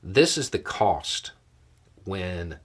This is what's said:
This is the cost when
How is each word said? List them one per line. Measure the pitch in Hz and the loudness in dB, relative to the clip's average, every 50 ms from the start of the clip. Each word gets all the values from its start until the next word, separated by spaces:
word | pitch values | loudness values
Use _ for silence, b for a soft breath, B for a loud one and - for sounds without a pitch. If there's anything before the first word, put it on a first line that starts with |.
| - | -10
This | 92 92 131 156 160 - 165 | 2 6 6 6 6 4 -2
is | 131 - | -2 -2
the | - - | -4 -4
cost | - - - - 110 101 98 - - - - - - - - _ _ _ _ _ _ _ _ _ _ _ _ - - | -4 -4 0 2 2 2 2 0 -2 -6 -6 -6 -6 -10 -18 _ _ _ _ _ _ _ _ _ _ _ _ -16 -8
when | 98 95 95 92 90 90 87 87 85 80 76 - | -6 -6 -4 -4 -4 -4 -4 -6 -8 -10 -14 -16